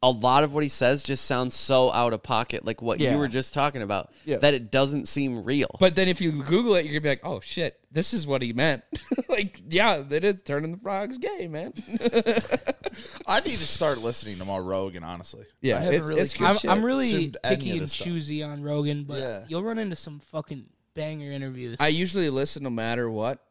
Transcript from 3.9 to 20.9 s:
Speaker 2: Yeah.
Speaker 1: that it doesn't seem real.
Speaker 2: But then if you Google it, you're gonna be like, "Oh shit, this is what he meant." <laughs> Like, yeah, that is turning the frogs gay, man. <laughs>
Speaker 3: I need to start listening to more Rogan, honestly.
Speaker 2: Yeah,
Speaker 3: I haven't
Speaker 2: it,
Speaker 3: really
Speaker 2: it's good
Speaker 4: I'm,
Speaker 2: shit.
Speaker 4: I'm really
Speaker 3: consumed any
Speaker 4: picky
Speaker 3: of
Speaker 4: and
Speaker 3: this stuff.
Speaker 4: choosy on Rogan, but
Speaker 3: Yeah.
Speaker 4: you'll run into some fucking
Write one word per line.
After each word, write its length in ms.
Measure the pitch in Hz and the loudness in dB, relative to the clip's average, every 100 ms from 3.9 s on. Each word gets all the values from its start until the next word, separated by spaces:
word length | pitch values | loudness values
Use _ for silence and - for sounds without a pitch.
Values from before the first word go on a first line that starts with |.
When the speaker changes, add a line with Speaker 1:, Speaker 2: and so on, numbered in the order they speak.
| 98 - _ | -4 -4 _
Speaker 2:
Yeah. 140 | - 131 | -4 4
Speaker 1:
that 140 | 143 | 4
it 160 | 143 113 | 4 2
doesn't 340 | 135 139 147 - | 2 2 0 -2
seem 380 | - 139 120 | 0 0 -2
real. 240 | 101 143 131 - | -2 0 0 4
Speaker 2:
But 160 | 185 | 4
then 140 | 170 185 | 6 2
if 120 | 175 | 2
you 120 | 170 | 0
Google 420 | 151 135 180 240 | -2 2 2 6
it, 100 | 190 | 4
you're 100 | 156 | 4
gonna 80 | 147 | 0
be 60 | 151 | 0
like, 100 | 135 | 0
"Oh 160 | - 120 | -2 -8
shit, 400 | - - 160 - _ | -8 -4 -4 -6 _
this 200 | 147 165 | -2 0
is 140 | 233 151 | 0 0
what 160 | 135 | 0
he 100 | 123 | 0
meant." 300 | 117 156 131 - | 2 2 0 -4
<laughs> 40 | - - 269 247 | -12 -4 -4 0
Like, 340 | 233 202 - 113 | 0 -2 -6 -2
yeah, 320 | 165 220 170 139 | 2 4 2 0
that 160 | 147 | 0
is 180 | 190 190 | 0 -2
turning 300 | - 139 160 | -2 -4 -4
the 40 | 175 | -6
frogs 380 | 196 196 208 254 | -6 -4 -6 -6
gay, 320 | 247 403 170 | -8 -8 -8
man. 240 | 151 175 - - | -8 -10 -12 -8
<laughs> 1400 | 220 - - 220 226 - - - - - - - - - | -2 2 2 2 0 0 -4 -4 -6 -8 -12 -16 -14 0
Speaker 3:
I 140 | 214 | 0
need 160 | 349 240 | 2 -4
to 100 | 156 | -4
start 320 | - 156 131 | 0 0 0
listening 400 | 113 117 107 95 | -2 -4 -6 -8
to 60 | |
more 180 | 92 95 | -6 -4
Rogan, 400 | 92 95 98 90 | -2 -2 -2 -6
honestly. 400 | 80 87 90 113 107 _ | -10 -12 -12 -16 -20 _
Speaker 2:
Yeah, 180 | 131 123 | 0 0
Speaker 3:
I 20 | |
haven't 220 | 175 160 | 2 0
Speaker 2:
it, 20 | 156 | 2
Speaker 3:
really 140 | 156 | 0
Speaker 2:
it's 140 | - | 0
good 120 | - 175 | 4 4
Speaker 4:
I'm, 80 | 208 | 4
Speaker 2:
shit. 140 | - | 4
Speaker 4:
I'm 140 | 196 | 2
really 260 | 226 269 254 | 4 2 2
Speaker 3:
consumed 260 | 196 156 120 | 2 0 -2
any 120 | 123 165 | 0 0
Speaker 4:
picky 140 | 139 | 0
Speaker 3:
of 40 | 170 | -4
Speaker 4:
and 60 | |
Speaker 3:
this 80 | 151 | -4
stuff. 120 | - 180 | -4 -4
Speaker 4:
choosy 360 | 170 147 151 | -4 -4 -6
on 200 | 151 147 | -6 -8
Rogan, 420 | 147 147 147 147 | -4 0 0 -2
but 160 | 143 139 | -4 -6
Speaker 3:
Yeah. 240 | 131 104 95 | -6 -6 -6
Speaker 4:
you'll 140 | 160 | -4
run 160 | 208 226 | -4 -4
into 180 | 214 165 | -4 -6
some 240 | - 147 | -10 -14
fucking 460 | - 156 151 143 - _ _ | -10 -10 -8 -12 -14 _ _